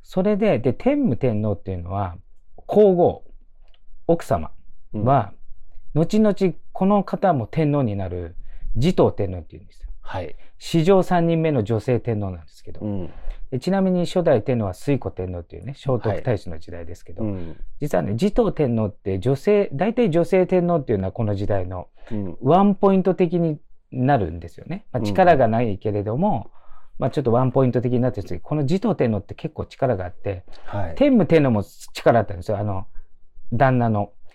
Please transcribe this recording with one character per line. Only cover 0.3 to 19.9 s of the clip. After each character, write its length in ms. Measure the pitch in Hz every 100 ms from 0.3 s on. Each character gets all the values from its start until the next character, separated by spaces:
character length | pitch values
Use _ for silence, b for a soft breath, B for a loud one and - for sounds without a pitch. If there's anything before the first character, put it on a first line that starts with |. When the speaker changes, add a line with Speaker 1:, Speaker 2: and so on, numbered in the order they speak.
| 208
Speaker 1:
で、 200 | 214 135
で、 160 | 117
天 340 | - 247 294 240
武 100 | 117
天 260 | 104 104
皇 80 | 107
っ 100 | 98
て 100 | -
い 40 | 90
う 80 |
の 80 | 87
は、 240 | 98 92 85 - - - -
皇 400 | - 208 208 175
后、 300 | 147 - - - - - - - - - -
奥 180 | 170 -
様 240 | 101 - - - - -
は、 400 | 107 107 139 110 - - - - - -
Speaker 2:
う 60 | 147
ん。 20 |
Speaker 1:
後 180 | 165 214
々 360 | 214 190 190 - -
こ 140 | - 190
の 160 | 202
方 300 | 190 185 196
も 120 | 151 110
天 260 | 151 151
皇 120 | 143
に 120 | 123 101
な 140 | 92
る 260 | 90 85 - b b b 110
持 200 | 151 185
統 160 | 120
天 180 | - 98
皇 80 | 90
っ 40 |
て 120 | 82 -
い 40 |
う 40 |
ん 40 | -
で 60 |
す 100 | -
よ。 60 | - -
Speaker 2:
は 200 | - -
い。 140 | - - b -
Speaker 1:
史 260 | - 165
上 200 | 160 196
三 240 | 175 180 170
人 120 | 165
目 100 | 160
の 120 | 139
女 160 | 104 113
性 200 | - 120
天 200 | - 107
皇 120 | 98
な 100 | 87
ん 40 | -
で 20 |
す 160 | -
け 80 | -
ど。 100 | -
Speaker 2:
う 60 | 104
ん。 240 | 98 87 b b b -
Speaker 1:
で、 80 | 127
ち 100 | -
な 120 | 196
み 100 | 190
に 140 | 180 170
初 180 | 185
代 200 | 165 123
天 160 | 120 123
皇 60 | 101
は 80 |
推 260 | 90 - 139
古 120 | 95
天 180 | - 92
皇 80 | 90
っ 40 |
て 120 | 85 82
い 40 |
う 60 | 107
ね、 80 | 143
聖 100 | 139
徳 240 | 123 113
太 280 | 95 - 104
子 120 | -
の 80 | 85
時 120 | -
代 140 | 85 85
で 100 | 85
す 100 | -
け 80 |
ど、 100 | -
Speaker 2:
は 60 | 110
い。 40 |
う 20 | 98
ん。 220 | 82 - - -
Speaker 1:
実 180 | 147 90
は 40 |
ね、 140 | 78 110
持 120 | 202
統 240 | - 208
天 240 | - 139 113
皇 100 | 107
っ 60 |
て 280 | - 101 95
女 160 | 120 135
性、 340 | - 208 196
大 200 | 139 196